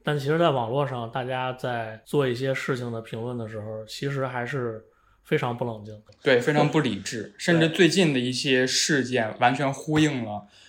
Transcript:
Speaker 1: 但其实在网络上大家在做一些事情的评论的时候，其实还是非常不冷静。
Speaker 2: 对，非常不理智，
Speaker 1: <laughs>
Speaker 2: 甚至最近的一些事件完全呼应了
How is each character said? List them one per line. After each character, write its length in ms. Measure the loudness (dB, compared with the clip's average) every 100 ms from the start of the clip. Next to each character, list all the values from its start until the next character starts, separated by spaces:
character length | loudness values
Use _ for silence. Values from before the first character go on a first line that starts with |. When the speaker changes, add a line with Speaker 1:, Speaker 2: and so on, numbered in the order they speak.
Speaker 1:
但 120 | -4 -2
其 100 | 0
实 120 | 2
在 120 | 4
网 200 | 2 0
络 160 | -2 -2
上 240 | -4 -6
大 140 | -6
家 280 | -4 -4 -4
在 460 | -6 -4 -4 -6 -10
做 220 | -4 0 0
一 60 |
些 220 | 0 -2
事 220 | -2 -2 -4
情 160 | -4
的 80 | -8
评 200 | -8 -8
论 160 | -6 -6
的 120 | -8
时 120 | -8
候， 240 | -10 -10 -12
其 220 | -8 -4
实 160 | -2
还 220 | -4 -4 -4
是 380 | -4 -4 -6 -12 _ _ _
非 120 | -2 0
常 200 | 0 -2
不 80 |
冷 200 | -4 -6
静。 160 | -12 -16 -20 _
Speaker 2:
对， 160 | 2 4
非 120 | 4
常 160 | 4 4
不 100 | 4
理 220 | 0 -2
智， 340 | -6 -8 -10
Speaker 1:
<laughs> 40 | -4
Speaker 2:
甚 200 | 2 4
至 100 | 4
最 200 | 4 4
近 260 | 6 4
的 60 | 2
一 100 | 0
些 340 | -2 2 4
事 380 | 4 2 2 2
件 320 | 2 0 -2 2
完 120 | 2
全 200 | 2 0
呼 260 | -2 0 2
应 260 | 4 2
了 220 | -4 -8 -10 _